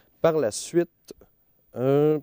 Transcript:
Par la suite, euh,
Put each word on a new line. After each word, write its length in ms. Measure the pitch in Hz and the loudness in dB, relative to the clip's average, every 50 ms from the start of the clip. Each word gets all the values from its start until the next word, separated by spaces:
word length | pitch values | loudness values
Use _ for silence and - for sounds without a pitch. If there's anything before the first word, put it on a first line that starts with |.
| _ _ _ _ | _ _ _ _
Par 160 | - 165 160 | 0 0 2
la 140 | 156 127 107 | 2 0 -2
suite, 380 | - - - - - 175 170 - _ _ _ - - - - _ _ _ _ _ _ _ _ _ - | -4 -6 -10 -2 -2 -2 -2 -2 _ _ _ -20 -20 -20 -20 _ _ _ _ _ _ _ _ _ -8
euh, 420 | 113 127 135 143 143 151 151 156 147 | -4 -2 0 2 2 2 2 0 -2